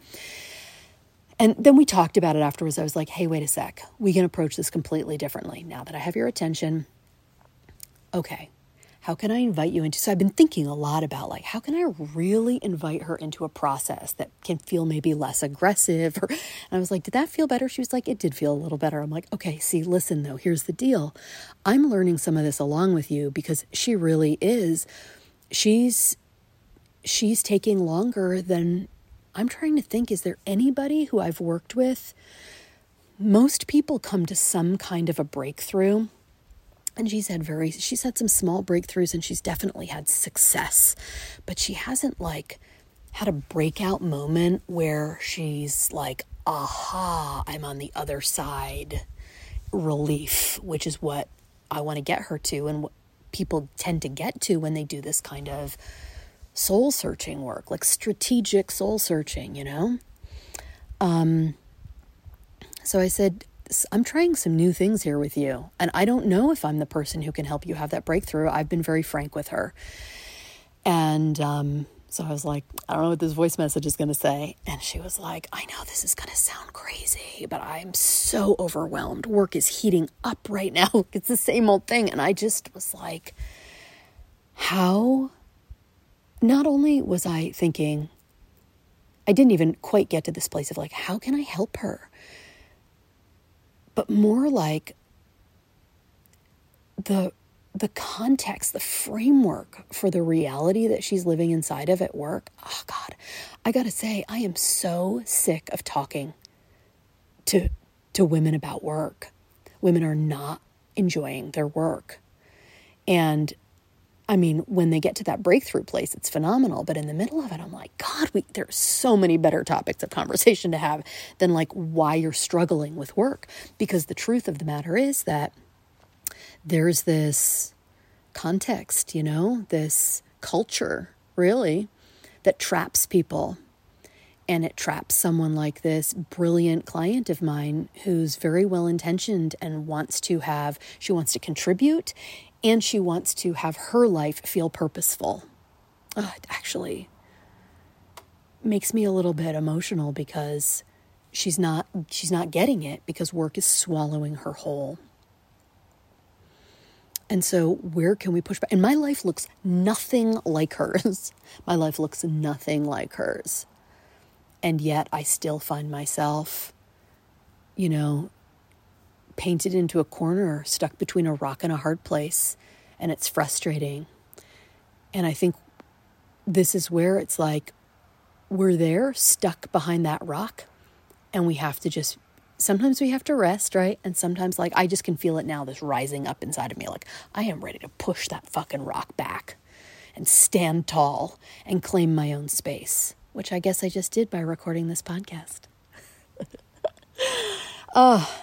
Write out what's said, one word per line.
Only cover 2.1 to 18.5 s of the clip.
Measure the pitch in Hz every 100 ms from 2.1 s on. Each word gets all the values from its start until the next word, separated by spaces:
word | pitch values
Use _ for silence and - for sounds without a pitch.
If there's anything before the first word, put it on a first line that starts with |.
| 202
about | 170
it | 151
afterwards. | 147 - 160 160
I |
was | 156 160
like, | 156
"Hey, | - 165
wait | 160
a | 147
sec. | - 139 - - -
We | 202
can | 180
approach | 180 - 156 -
this | -
completely | 160 - 156 - 151
differently | 147 - - -
now | 165 156
that | 151
I | 151
have | 165 220
your | 233
attention." | - 165 160 160 160 139 _ _ _ _ _ _ _ - - - _ _
Okay, | 180 - - - _ _ _ - _
how | -
can | 165 214
I | 233
invite | 247 156 165
you | 175
into, | 156 -
so | -
I've | 190
been | 196
thinking | - 311 - 143
a |
lot | 147 147 156
about, | 156 135 -
like, | -
how | - 226
can | 277
I | 320 339 160 151
really | 160 180 220 233 247
invite | 196 165 156 160
her | 160 165
into | 156 - 156
a |
process | - 147 135 - - -
that | - - _
can | - 165
feel | - 175
maybe | 160 151 160
less | 151 139 -
aggressive? | 143 143 185 202 - 165 165 185
Or, | 190
and | 311 - - -
I | 185
was | 180
like, | 190
"Did | -
that | 254 320
feel | - 302
better?" | 247 262
She | -
was | 247
like, | 254 -
"It | 233
did | 170
feel | 135 147